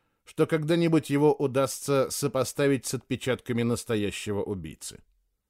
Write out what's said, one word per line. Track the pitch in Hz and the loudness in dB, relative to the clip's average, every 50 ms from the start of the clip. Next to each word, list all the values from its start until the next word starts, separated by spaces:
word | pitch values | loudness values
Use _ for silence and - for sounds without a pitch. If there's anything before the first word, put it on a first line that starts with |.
| _ _ _ _ _ - | _ _ _ _ _ -6
что | - - 156 - | 0 0 0 2
когда-нибудь | 165 156 151 147 175 170 170 165 160 156 - - | 0 -2 0 2 2 2 4 4 4 2 2 2
его | 139 143 151 151 | 2 4 4 4
удастся | 143 - 147 131 120 135 135 127 - - - 139 139 135 127 - | 4 4 0 0 2 0 0 0 -2 -4 -2 0 2 2 2 0
сопоставить | - - 143 139 - 131 120 - - - 143 139 139 127 - | -2 -4 -4 -2 0 0 -2 -2 0 0 2 2 2 2 -2
с | - - | -4 -6
отпечатками | 123 - - 131 - - 131 117 - - - 120 117 | -6 -4 -4 -6 -4 -2 -2 -4 -2 -2 -2 -2 0
настоящего | 117 117 120 113 - - 117 107 101 98 - - - 110 101 101 | 0 0 0 -2 -2 -2 -2 0 0 -2 -4 -6 -6 -4 -4 -4
убийцы. | - - 104 92 78 80 - - - - - - - _ _ _ _ _ _ _ _ | -2 -4 -6 -6 -8 -12 -14 -14 -16 -16 -16 -18 -20 _ _ _ _ _ _ _ _